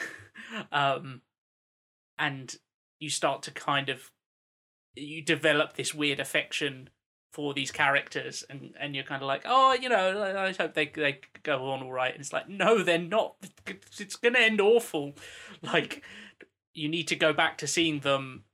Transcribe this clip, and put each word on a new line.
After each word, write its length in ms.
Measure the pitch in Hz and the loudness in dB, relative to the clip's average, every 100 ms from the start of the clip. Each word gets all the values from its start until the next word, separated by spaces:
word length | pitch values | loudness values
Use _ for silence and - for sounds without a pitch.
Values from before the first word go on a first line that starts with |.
<laughs> 40 | - - - - - 220 - | -12 -14 -20 -18 -14 -14 -6
Um, 500 | 147 139 139 139 131 _ _ _ _ _ _ _ _ _ - | 0 0 -2 -6 -16 _ _ _ _ _ _ _ _ _ -4
and 380 | 151 135 127 - _ _ _ - | -4 -4 -12 -16 _ _ _ -14
you 80 | 151 | -6
start 340 | - 151 131 | 0 0 0
to 80 | - | -6
kind 380 | - - 139 139 | -8 -2 0 0
of, 220 | 127 - _ _ _ _ _ _ _ _ - | -6 -10 _ _ _ _ _ _ _ _ -14
you 260 | 147 156 | -12 -8
develop 520 | 151 147 156 147 151 | 0 2 4 2 2
this 200 | - 131 | -2 -6
weird 280 | 151 147 139 | -2 -2 -2
affection 680 | 135 151 143 - 147 131 131 _ _ _ _ | -2 -2 -2 -4 -4 -6 -18 _ _ _ _
for 200 | - 147 | -6 -4
these 160 | 139 135 | -4 -6
characters, 760 | - 143 139 - 143 131 127 - | 2 4 4 0 -8 -8 -10 -12
and, 240 | 139 127 - | -14 -16 -12
and 160 | 147 139 | -8 -8
you're 80 | |
kinda 220 | 131 135 139 | -8 -6 -4
like, 160 | 135 - | -4 2
"Oh, 280 | 254 262 | 6 6
you 160 | 254 254 | 4 2
know, 320 | 220 190 196 | 4 4 0
I, 260 | 196 196 190 | -2 -2 -2
I 60 | |
hope 200 | 185 165 | 0 -2
they, 120 | 160 151 | 0 -2
they 320 | 156 143 139 - - | 0 0 -2 -10 -10
go 260 | - 135 131 | -2 -2 0
on 120 | 135 | -4
all 80 | 131 | -4
right." 220 | 127 127 | -2 -2
And 80 | - | -2
it's 100 | 139 | -6
like, 160 | 131 143 | -6 -6
"No, 340 | 196 190 226 | 0 4 4
they're 160 | 175 170 | 4 2
not. 380 | 170 214 - - 190 _ - 190 - - | 2 0 0 -4 -20 _ -14 -14 -16 -14
It's 160 | 202 - | -12 0
gonna 240 | 240 247 | 2 6
end 220 | 226 214 | 4 6
awful." 540 | 202 233 226 160 143 - - - - - | 6 6 4 -4 -6 -10 -18 -18 -20 -16
Like, 400 | 156 170 127 - - - - _ - _ _ | 0 0 0 -8 -14 -20 -20 _ -20 _ _
you 140 | - 151 | -8 -4
need 220 | 170 156 | -2 -2
to 60 | 156 | 2
go 160 | 160 | 2
back 240 | 151 160 - | 4 0 0
to 100 | 143 | -4
seeing 320 | 175 165 147 | 0 2 0
them 460 | 139 139 135 127 _ | 0 0 -2 -14 _